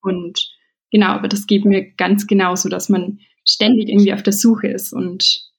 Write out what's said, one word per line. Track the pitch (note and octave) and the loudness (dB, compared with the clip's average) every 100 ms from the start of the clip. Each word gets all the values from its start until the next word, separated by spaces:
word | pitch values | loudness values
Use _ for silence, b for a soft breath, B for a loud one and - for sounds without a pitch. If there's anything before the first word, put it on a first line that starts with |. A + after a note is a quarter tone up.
Und | F#3+ F#3 F3 - - B B B _ | -6 -6 -8 -8 -8 B B B _
genau, | G#3+ F#3+ | 2 2
aber | G3+ G3 | 0 -4
das | G3+ - | -6 0
geht | G3+ G3+ | 0 2
mir | F#3+ F#3+ | 0 -2
ganz | - F3+ G3+ G3+ | -4 0 0 2
genauso, | G3+ F#3 F#3 F#3+ | 2 2 0 -4
dass | F3+ - | -6 0
man | G3 F3+ - B B - | -2 -2 -10 B B -4
ständig | - G#3+ A#3 G#3 | 0 2 2 2
irgendwie | G3+ G3+ | 4 4
auf | G3+ | 2
der | - | -2
Suche | G3+ A#3 A3 G#3 | 2 2 2 -2
ist | G3 - | -6 -8
und | - F#3 F#3 - - - | -6 -6 -2 -2 -2 -6